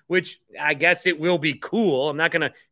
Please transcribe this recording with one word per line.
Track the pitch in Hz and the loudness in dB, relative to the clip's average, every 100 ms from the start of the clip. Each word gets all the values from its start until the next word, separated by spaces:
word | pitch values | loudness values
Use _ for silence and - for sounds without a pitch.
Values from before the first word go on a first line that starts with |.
| - | -4
which | 180 - - _ - | -2 -2 -10 _ -6
I | 147 | -4
guess | 143 165 175 180 | 2 2 2 0
it | 151 | -2
will | 170 175 | 0 0
be | 151 | 0
cool. | 135 - 220 208 131 147 | -4 -4 0 2 2 0
I'm | 147 | 0
not | 165 | 0
gonna | 165 143 - _ | 0 -2 -6 _